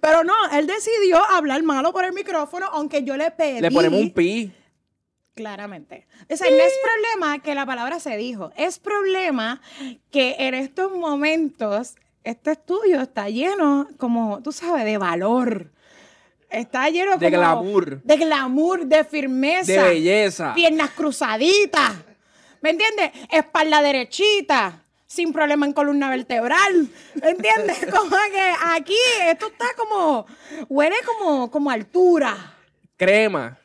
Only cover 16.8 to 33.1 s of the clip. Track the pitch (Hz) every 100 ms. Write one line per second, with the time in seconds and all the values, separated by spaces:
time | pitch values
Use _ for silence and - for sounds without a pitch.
16.8 | 285 330 392 370 330 175 170 165 180 202
17.8 | 165 139 233 302 320 294 262 262 320 370
18.8 | 285 302 302 302 269 262 277 359 359 190
19.8 | 190 170 165 208 202 - 156 123 330 320
20.8 | 285 - 311 - 262 220 302 403 415 320
21.8 | 254 190 - _ _ _ _ _ 302 330
22.8 | 427 427 339 254 262 311 302 339 311 302
23.8 | 294 269 240 - 415 415 - 277 196 165
24.8 | _ _ _ - 339 311 294 294 285 285
25.8 | 285 285 269 262 247 240 233 330 403 359
26.8 | 277 - - 302 311 359 427 440 427 -
27.8 | 349 392 381 370 415 392 381 349 330 330
28.8 | 294 415 494 453 349 330 427 - 494 494
29.8 | 440 415 330 254 202 - - 294 262 277
30.8 | 302 427 480 453 370 277 240 302 285 240
31.8 | 202 359 359 330 262 190 - _ _ _
32.8 | _ _ 180